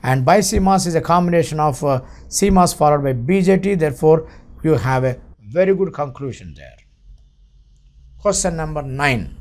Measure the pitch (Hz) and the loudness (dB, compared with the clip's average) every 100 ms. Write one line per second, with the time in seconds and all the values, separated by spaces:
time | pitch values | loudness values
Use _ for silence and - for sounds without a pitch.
0 | 127 135 131 190 196 214 190 190 180 165 | 0 0 4 2 2 0 2 2 2 -2
1 | - 175 175 170 151 151 151 131 147 131 | 2 2 2 0 0 0 -2 -2 -2 -2
2 | - - - - 202 190 175 - 151 147 | -4 -20 -10 -2 2 4 2 2 2 2
3 | 139 127 120 190 185 190 196 196 156 131 | 0 -4 0 0 2 2 2 0 -2 0
4 | 156 160 160 - - - 156 147 107 131 | 2 2 0 -18 -20 -6 0 0 2 0
5 | 127 123 - - 104 139 190 190 190 - | -2 -6 -14 -20 -8 0 2 2 -2 -4
6 | 147 127 135 107 90 71 67 57 _ _ | -10 -8 -12 -12 -16 -18 -20 -20 _ _
7 | - - _ _ _ _ _ _ _ - | -20 -20 _ _ _ _ _ _ _ -20
8 | - - 208 190 185 165 160 151 139 131 | -20 -6 -4 -2 -4 -4 -8 -8 -8 -4
9 | 143 120 76 - | -2 -2 -6 -14